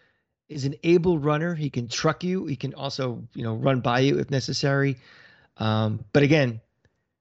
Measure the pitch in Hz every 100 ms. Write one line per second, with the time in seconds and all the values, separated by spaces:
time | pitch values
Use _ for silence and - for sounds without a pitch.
0 | _ _ _ _ - 151 139 151 165 175
1 | 180 160 147 151 175 156 147 127 117 -
2 | 160 - 180 190 156 139 135 - 139 -
3 | 127 117 117 - 117 113 139 127 123 123
4 | 139 143 139 139 - 127 143 139 139 131
5 | - - - _ _ - 110 110 107 107
6 | - 143 139 156 123 110 - _ _ _
7 | _ _